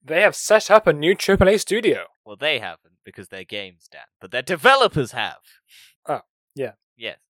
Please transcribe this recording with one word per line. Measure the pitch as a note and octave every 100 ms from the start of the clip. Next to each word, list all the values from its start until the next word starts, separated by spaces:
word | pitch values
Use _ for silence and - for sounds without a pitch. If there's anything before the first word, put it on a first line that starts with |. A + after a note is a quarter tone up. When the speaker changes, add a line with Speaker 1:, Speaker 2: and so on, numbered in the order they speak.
Speaker 1:
They | C3 D#3+
have | G3+ -
set | - G#3+ -
up | G#3+ F3+
a |
new | D3 D#3+
triple | G3+ - G3 F#3+
A | G#3
studio. | - G#3+ G3+ G#2+ F2 _
Speaker 2:
Well, | G#2+ G2+
they | D3+ C3
haven't, | G2 D#2+ E2+ F2+
because | G2+ A2+ F#2
they're | F#2+
games, | F#2 G#2 F#2+ E2+ _
Dan. | D2 - _
But | F#2+
their | B2+
developers | C3+ E3 A3+ C#4 A3+ D#3 A#2+
have. | B2 G2 - _ _ _ - _ _ -
Speaker 1:
Oh, | C3+ - _ _
yeah. | C#3+ A#2+ - _ _
Speaker 2:
Yes. | A2+ -